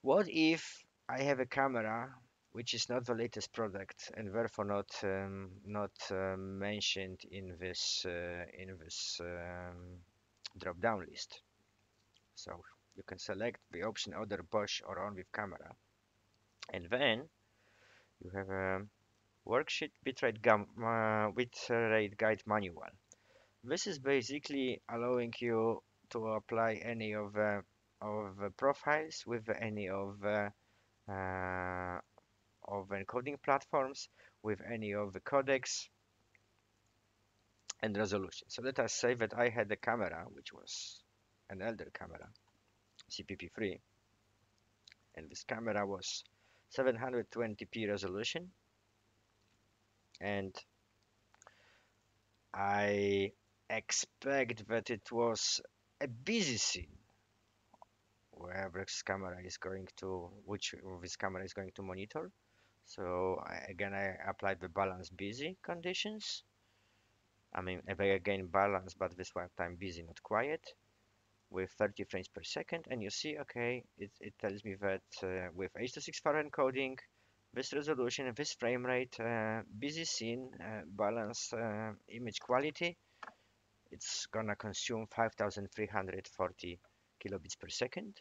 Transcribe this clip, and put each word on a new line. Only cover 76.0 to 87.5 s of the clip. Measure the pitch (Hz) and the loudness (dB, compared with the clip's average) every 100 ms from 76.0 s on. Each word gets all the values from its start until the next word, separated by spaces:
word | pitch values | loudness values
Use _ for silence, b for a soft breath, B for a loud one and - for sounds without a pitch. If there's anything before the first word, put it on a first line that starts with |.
six | - - | -8 -2
four | 156 147 | 2 2
encoding, | 151 - 135 131 135 131 - b b b _ | 2 2 2 4 -2 -4 -12 b b b _
this | - 135 | -4 0
resolution, | 139 147 139 127 123 131 | 0 0 2 2 2 -2
this | 113 147 | -2 -4
frame | - 120 123 123 | 0 2 2 4
rate, | 127 127 - | 2 2 -2
uh, | 113 117 110 110 - 104 | 0 2 2 0 -4 -6
busy | 139 156 165 | -4 -2 -2
scene, | - 113 120 131 - | -2 -2 -2 -4 -10
uh, | 95 110 80 | -8 -8 -8
balance, | 101 104 113 107 117 - | 2 2 4 -2 -4 -4
uh, | 117 113 104 110 104 - | -2 -2 -2 -4 -6 -12
image | 117 120 104 | -8 -6 -6
quality, | - 123 147 - 170 175 B B B B B B _ _ _ | 2 4 4 0 -2 -2 B B B B B B _ _ _
it's | - - - - | -10 -6 -4 -2
gonna | 110 110 101 | -2 0 -2
consume | 110 95 - 113 110 | -2 -2 -2 -2 -2
five | - 113 | 2 2
thousand | - 104 101 98 | 4 0 0 -6
three | - 107 | -2 0
hundred | 101 95 95 - | 0 -2 -4 -8
forty | - 90 90 90 87 _ _ _ _ | 0 0 0 -10 -10 _ _ _ _
kilobits | 101 95 85 | -6 -6 -6